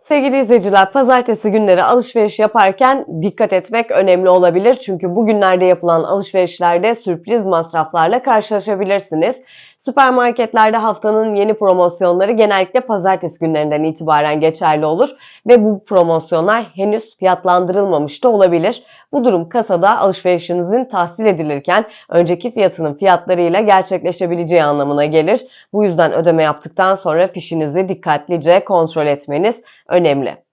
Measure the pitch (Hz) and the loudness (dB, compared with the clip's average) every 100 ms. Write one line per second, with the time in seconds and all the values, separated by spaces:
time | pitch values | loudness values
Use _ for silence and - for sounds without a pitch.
0 | - 294 269 269 240 233 190 196 190 269 | -2 -2 0 0 2 2 4 2 2 2
1 | 254 254 247 214 214 208 214 180 156 247 | 2 2 0 -2 0 0 2 2 4 0
2 | 240 226 214 214 214 220 196 196 254 269 | 0 -2 -2 0 0 2 2 2 0 0
3 | - 160 180 - 208 185 180 233 226 - | -4 -6 -6 -2 -2 -2 -2 -4 -2 0
4 | 196 180 185 180 180 170 208 262 - 185 | 2 2 4 4 4 2 0 0 -2 -6
5 | 180 175 220 214 190 185 185 180 175 165 | -4 -2 0 0 0 2 2 2 2 0
6 | 156 196 196 190 175 175 175 175 202 233 | 0 -4 -2 -2 -2 -2 -2 0 -2 -4
7 | 196 165 170 233 190 170 165 165 160 175 | -6 -8 -4 -4 0 -2 -2 -4 -4 -2
8 | 165 233 254 220 208 208 202 196 190 196 | 0 -2 0 -2 0 -6 -4 -4 -2 -4
9 | 196 156 180 254 _ - - _ - 254 | -4 -4 -2 -4 _ -20 -20 _ -6 0
10 | 262 254 247 240 226 226 214 220 220 214 | 2 2 0 -2 -2 2 2 2 -2 -2
11 | 220 214 220 202 208 214 202 180 175 175 | -2 0 0 0 0 0 2 2 2 0
12 | 175 175 196 226 214 196 185 254 247 214 | 0 0 0 2 2 2 0 -2 -2 -4
13 | 180 190 175 160 165 156 151 151 156 156 | -2 -2 -4 -6 -4 -2 -2 -2 -4 -6
14 | 160 151 151 151 160 160 175 151 156 165 | -2 0 0 0 -2 0 -2 0 -2 -2
15 | 285 - - - - 240 214 202 _ 190 | -2 -4 -20 -16 2 4 4 -2 _ 0
16 | 170 165 160 170 175 226 220 180 202 214 | 2 0 0 -2 0 0 -4 -6 -4 -4
17 | 220 _ 185 180 180 180 180 185 196 160 | -6 _ 0 0 0 0 0 -2 0 -2
18 | 147 147 254 220 185 170 170 240 _ _ | -4 -2 0 4 2 2 -2 -4 _ _
19 | _ 294 247 185 165 240 220 180 190 233 | _ -2 0 0 -2 -4 -2 0 2 2
20 | 196 185 180 175 170 175 175 226 262 202 | 0 -2 -2 -2 -2 -4 -2 -2 -2 -4
21 | 170 170 220 175 156 143 143 185 226 - | -4 -2 -2 0 -4 -6 -2 -2 -2 -14
22 | _ 170 175 175 247 226 190 170 156 147 | _ 0 0 -2 -4 -2 -2 0 -8 -2
23 | 196 175 175 180 175 180 214 190 185 185 | 2 2 0 0 0 0 2 2 2 -4
24 | 160 170 180 170 170 170 151 147 143 147 | -4 -4 -4 -4 0 0 2 0 -2 0
25 | 147 160 160 240 - - _ 202 208 165 | 0 0 0 -2 -4 -20 _ -2 -2 2
26 | 160 131 165 165 156 147 156 - 185 190 | 0 2 0 2 0 -2 -10 -2 0 0
27 | 190 160 185 175 156 165 151 151 190 190 | -2 0 -2 -4 -10 -6 -4 -4 -4 -6
28 | - 147 147 175 151 180 202 190 160 160 | -4 -4 -4 -4 2 0 2 -2 -2 -2
29 | 147 143 143 147 196 240 _ _ _ 180 | -2 -4 -4 -4 -4 -4 _ _ _ 0
30 | 170 139 127 - _ | 2 0 -4 -10 _